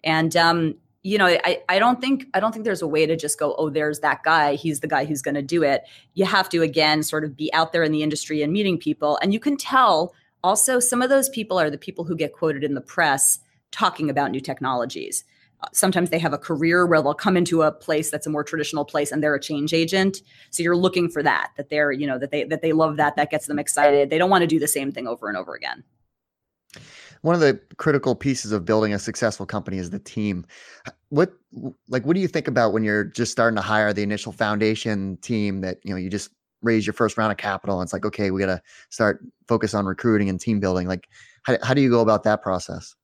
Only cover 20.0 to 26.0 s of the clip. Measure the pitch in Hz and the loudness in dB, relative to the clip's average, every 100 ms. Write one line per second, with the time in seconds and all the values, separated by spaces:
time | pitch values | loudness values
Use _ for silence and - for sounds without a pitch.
20 | 190 190 _ - - - 170 175 180 185 | 0 -2 _ -20 -12 -4 0 2 2 2
21 | 170 156 147 85 - - 139 151 147 135 | -2 0 2 2 -2 -8 -6 -2 0 0
22 | 147 131 139 147 135 156 165 156 160 151 | -4 -4 -4 -4 -4 -2 0 2 2 2
23 | 147 147 151 151 - 147 147 - 147 143 | 0 0 -2 -2 -4 -6 -4 2 4 4
24 | 139 156 180 196 170 160 147 147 139 - | 4 2 4 4 4 0 0 -2 -4 -8
25 | 127 117 107 101 92 - 65 62 - _ | -8 -8 -6 -8 -8 -10 -10 -10 -14 _